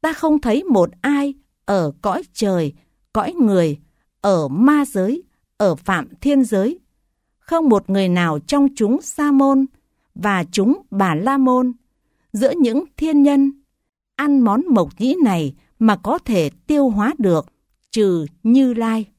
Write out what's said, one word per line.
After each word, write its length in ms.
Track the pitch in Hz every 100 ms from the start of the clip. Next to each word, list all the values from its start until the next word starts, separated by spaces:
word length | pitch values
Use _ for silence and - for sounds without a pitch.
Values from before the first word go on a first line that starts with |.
ta 120 | 311
không 280 | 311 320 302
thấy 220 | 247 226
một 260 | 381 220 175 -
ai 320 | 262 285 285 277 _ _ -
ở 260 | 202 160 143
cõi 220 | 214 190 330
trời, 400 | - 208 180 156 - _ _ _
cõi 200 | 220 214
người, 460 | 349 233 196 165 147 _ _ _ _
ở 260 | 202 185 147
ma 360 | 143 254 294 277
giới, 360 | 196 185 294 - _ _ _
ở 180 | 202 156
phạm 320 | - 185 135 -
thiên 220 | 277 285
giới, 360 | 247 202 202 359 _ _ _ _ _ _
không 300 | - 330 311
một 200 | 208 196
người 200 | 196 190
nào 300 | 180 175 151
trong 280 | - 285 277 277
chúng 260 | 214 277
Sa 300 | 349 - 294
môn 340 | 269 277 269 269 _ _ _ _ -
và 280 | 196 190 170
chúng 300 | 214 202 330 -
Bà 240 | 196 190 156
La 220 | 214 277
môn, 360 | 262 254 254 240 _ _ _ _ _
giữa 180 | 208 262
những 320 | 349 254 240 349 -
thiên 260 | 311 294
nhân, 280 | 285 285 277 277 _ _ _ _ _ -
ăn 240 | 294 277
món 220 | 226 208 359
mộc 320 | 226 156 -
nhĩ 140 | 233 359
này 320 | 269 180 147 - _ _
mà 160 | 220 202
có 240 | 202 320
thể 300 | - 208 151
tiêu 400 | - _ 294 277
hóa 240 | 208 214 311
được, 280 | 202 165 - _ _ _ _
trừ 340 | 226 208 175 147 _
Như 300 | 220 254 262
Lai. 320 | 226 226 220 208